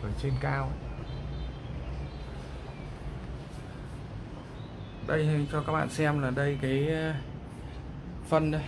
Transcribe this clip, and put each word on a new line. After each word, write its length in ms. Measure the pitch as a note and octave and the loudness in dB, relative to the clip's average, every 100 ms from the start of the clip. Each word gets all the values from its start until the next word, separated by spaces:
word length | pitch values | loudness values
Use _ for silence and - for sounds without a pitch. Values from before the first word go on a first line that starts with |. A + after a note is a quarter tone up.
Ở 60 | G#2+ G#2+ | -2 0
trên 120 | C#3 C3 | 2 2
cao 220 | C#3+ C#3 | 2 2
ấy. 140 | C3+ - - - - - - - - - - - - - - - - - - - - - - - - - - - - - - - - - - - - - - - - - - - - | 0 -2 -4 -6 -4 -4 -4 -4 -4 -4 -6 -4 -4 -4 -4 -6 -6 -6 -6 -8 -8 -8 -8 -6 -6 -6 -6 -6 -8 -8 -8 -8 -8 -8 -6 -6 -6 -8 -8 -8 -8 -8 -8 -6 0
Đây, 400 | D#3 D3+ D3+ C#3+ | 4 4 4 4
cho 100 | D3+ | 2
các 120 | C#3+ | 2
bạn 160 | D#3 C3+ | 2 2
xem 320 | C#3+ D#3 D3 | 4 4 6
là 80 | C3+ | 4
đây 280 | B2+ C#3+ C#3+ | 4 4 4
cái, 260 | C3+ C3+ D3 | 4 4 4
ờ, 260 | D#3+ D#3+ D3+ - - - - - - - - - - - | 4 2 0 -2 -8 -8 -8 -8 -8 -8 -8 -6 -8 4
phân 220 | D#3+ D#3 | 6 6
đây 120 | D#3 | 4